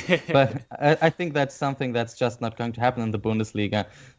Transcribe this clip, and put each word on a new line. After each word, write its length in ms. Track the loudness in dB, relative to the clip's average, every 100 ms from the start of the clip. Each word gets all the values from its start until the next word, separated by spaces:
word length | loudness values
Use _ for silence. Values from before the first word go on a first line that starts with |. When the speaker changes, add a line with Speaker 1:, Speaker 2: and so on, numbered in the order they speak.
| 0
Speaker 1:
<laughs> 260 | 0 2
Speaker 2:
but 300 | 2 2 -2 -10 0
I, 180 | 2 4
I 80 | 2
think 240 | 0 -2
that's 200 | 0 -2
something 380 | -2 -4 -2 -2
that's 220 | -2 -4 -2
just 240 | -2 -2
not 160 | -6 -4
going 160 | -6
to 60 | 0
happen 220 | 0 0
in 80 | -2
the 80 | -2
Bundesliga. 680 | 0 0 -2 -2 0 0 -2 -10 -20